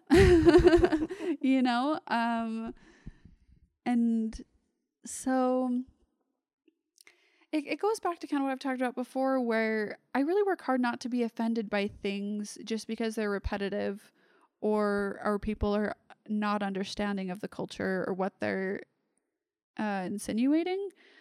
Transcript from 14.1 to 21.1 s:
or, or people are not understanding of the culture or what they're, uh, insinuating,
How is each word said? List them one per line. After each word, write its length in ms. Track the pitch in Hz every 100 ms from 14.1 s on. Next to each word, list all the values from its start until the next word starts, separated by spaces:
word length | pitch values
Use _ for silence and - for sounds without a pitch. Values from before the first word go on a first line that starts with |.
| _ _ _ _ _
or, 600 | 214 214 208 202 202 -
or 140 | 208 208
people 360 | - 208 208
are 200 | 208 208 - - - -
not 340 | 214 208 208
understanding 680 | 196 190 196 - 208 196 190
of 100 | 180
the 80 | 196
culture 560 | - 180 - 190 190 -
or 60 |
what 220 | 185 190 -
they're, 420 | 208 190 190 202 - _ _ _ _ _ _ _ _ -
uh, 240 | 214 196 185
insinuating, 840 | 208 - 208 262 311 349 381 403 - -